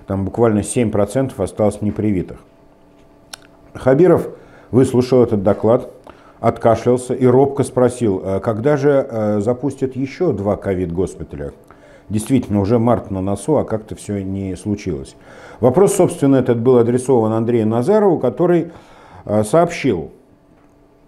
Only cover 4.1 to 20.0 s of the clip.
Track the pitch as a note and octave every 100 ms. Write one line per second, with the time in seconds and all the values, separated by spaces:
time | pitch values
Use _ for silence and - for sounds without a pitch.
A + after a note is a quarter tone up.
4.1 | D#3 - - - - - A2 C3 B2 B2
5.1 | B2+ A#2 G#2 F#2+ G2 G#2+ B2 - - -
6.1 | - - - A2+ A#2 A#2 A2 B2 B2 B2
7.1 | B2 B2+ B2+ C#3 C#3 B2 - B2 A#2+ A#2
8.1 | F#2+ F#2 G2 F#2+ G#2+ B2 D3 C#3+ C#3 -
9.1 | A2+ G#2+ G#2 G2+ A#2+ C#3+ C3+ G3 B2 C3+
10.1 | - F3+ G#2 G2 F#2+ G2 F#2 F2+ E2+ F2
11.1 | - D2+ C#2+ C#2+ - - - - - -
12.1 | G#2+ G#2+ C3+ - G2+ G2 A#2+ A2+ A2 -
13.1 | G2 F#2+ G2+ - C#3+ F2+ A2 G#2+ - -
14.1 | G2+ F#2+ G2 F#2+ F2+ G#2 G2+ - D2 C2+
15.1 | - - - - - A#2 E3+ G3 G3 F3
16.1 | F3 C#3 C3+ B2+ A#2 A#2 B2+ A#2 A#2+ B2
17.1 | B2+ A2 A2 A2+ A#2+ G#2+ A#2 B2 G#3+ G#3
18.1 | D#3 B2+ A2 E3+ E3+ D3 - - - -
19.1 | - - G#2 A2 D#3+ D#3+ - C3+ F2+